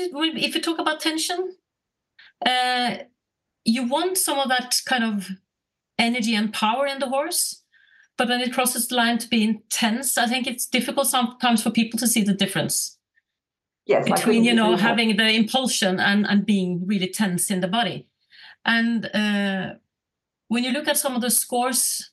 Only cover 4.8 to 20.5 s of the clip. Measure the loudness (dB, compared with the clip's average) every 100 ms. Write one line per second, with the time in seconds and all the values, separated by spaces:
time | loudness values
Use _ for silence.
4.8 | -2 -2 0 -4 -6 -12 _ _ _ _
5.8 | _ -2 0 0 0 0 -2 -2 -2 0
6.8 | -2 -2 -4 -2 -2 -2 -4 -6 _ _
7.8 | _ _ _ -4 0 0 -2 0 0 -2
8.8 | -2 0 2 0 0 2 2 0 -4 -2
9.8 | 0 0 -2 0 0 0 -4 -6 -2 -2
10.8 | 0 0 0 2 0 0 2 2 2 0
11.8 | 0 0 0 2 2 2 0 -2 -2 -2
12.8 | -6 -10 _ _ _ _ _ _ _ _
13.8 | 0 2 2 0 2 4 4 4 4 4
14.8 | 2 2 2 2 2 4 2 2 0 0
15.8 | 0 2 2 2 4 2 4 2 2 -2
16.8 | -2 -2 -2 0 0 0 -2 -2 0 0
17.8 | -2 -4 -12 _ _ -20 -20 -8 0 2
18.8 | 2 0 -2 -2 0 0 0 -2 -6 -10
19.8 | _ _ _ _ _ _ -4